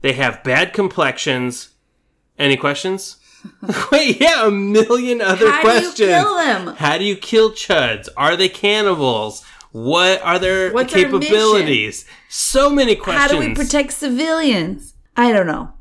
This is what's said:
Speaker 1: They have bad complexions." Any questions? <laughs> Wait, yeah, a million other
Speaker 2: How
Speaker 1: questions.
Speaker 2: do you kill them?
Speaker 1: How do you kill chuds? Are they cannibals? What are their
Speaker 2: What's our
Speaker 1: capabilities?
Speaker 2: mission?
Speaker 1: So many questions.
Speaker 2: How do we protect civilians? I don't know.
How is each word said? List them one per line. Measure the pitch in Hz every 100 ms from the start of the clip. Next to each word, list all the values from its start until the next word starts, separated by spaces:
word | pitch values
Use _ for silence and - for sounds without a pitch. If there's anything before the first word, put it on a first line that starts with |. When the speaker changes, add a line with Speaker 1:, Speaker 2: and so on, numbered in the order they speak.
Speaker 1:
They | 143
have | 127 131 110
bad | - 127 175
complexions." | - 196 - 143 123 - 127 123 120 - _ _ _ _ _ _ _
Any | 143 135
questions? | 143 143 190 190 - - _ _ 202
<laughs> | _ - - -
Wait, | 285 294 -
yeah, | 302 311 220
a |
million | 202 196 214 220 240 247 240
other | 196 185 220
Speaker 2:
How | 294
Speaker 1:
questions. | 311 240 349
Speaker 2:
do | -
you | 202
kill | 175 415 370
them? | 311 185 180 -
Speaker 1:
How | 151 160
do |
you | 202 196
kill | - 220 220
chuds? | 220 - 175 123 107 - -
Are | 143 175
they | 185
cannibals? | 185 208 214 208 175 135 110 107 104 - - -
What | 113 117 160 180 190
are | 170 180
their | 190 190 185
Speaker 2:
What's | 220 254
our | 320
Speaker 1:
capabilities? | 285 196 202 214 220 208 160 123 107 -
Speaker 2:
mission? | - - _
Speaker 1:
So | - - 269 285
many | 285 254 202
questions. | - 233 285
Speaker 2:
How | -
do | 113
we |
protect | 110 190 - 285
civilians? | - 294 247 320 320 302 208 165 190 - - _ -
I | 240
don't | 214 170
know. | 147 - -